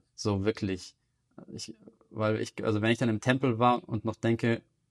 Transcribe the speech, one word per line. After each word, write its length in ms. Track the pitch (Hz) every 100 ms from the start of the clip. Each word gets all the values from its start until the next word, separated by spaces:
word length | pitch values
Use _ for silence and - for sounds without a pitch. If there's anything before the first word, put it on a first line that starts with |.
| _ -
so 300 | 107 98 101
wirklich. 500 | - 101 92 - - _ _ _ - -
Ich, 220 | - - - - - _
weil 300 | 71 107 110
ich, 240 | - -
also 180 | - 104
wenn 100 | 113
ich 80 | 120
dann 100 | 120
im 100 | 110
Tempel 400 | - 131 131 113
war 240 | 123 123 -
und 180 | 110 113
noch 100 | 104
denke, 460 | 127 117 120 117 - _ _